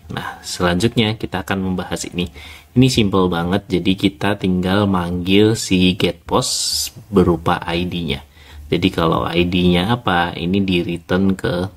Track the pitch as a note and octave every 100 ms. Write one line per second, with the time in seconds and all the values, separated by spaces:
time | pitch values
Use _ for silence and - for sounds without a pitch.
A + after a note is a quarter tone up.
0 | - - - - - - F2 F2+ A#2 B2+
1 | G#2+ A2 - F#2 - G2 F#2 F#2 F2+ E2+
2 | - F2 F2 - - - - B2 C3 B2+
3 | G2+ G2 F2+ E2+ F2 G#2 - F2+ F2 F#2+
4 | G2 - G2+ G#2 F#2+ F2+ F#2 G2+ G2+ F#2
5 | F2 F2+ F2 G2 G#2+ A2 - F#2 F#2 F#2
6 | F2+ - - G#2+ C3 - - - - -
7 | - G2 F2+ E2 F2 E2+ F2 E2+ F2+ F2
8 | D#2+ C#2 - - - - - F2 F2+ F2+
9 | E2 E2 A#1 F2 F2+ F2+ F2+ F2 G2 B2
10 | - F2 E2+ - E2+ G2 F#2+ F2 E2+ E2+
11 | - F#2 G2 F#2+ F2+ F2 F#2+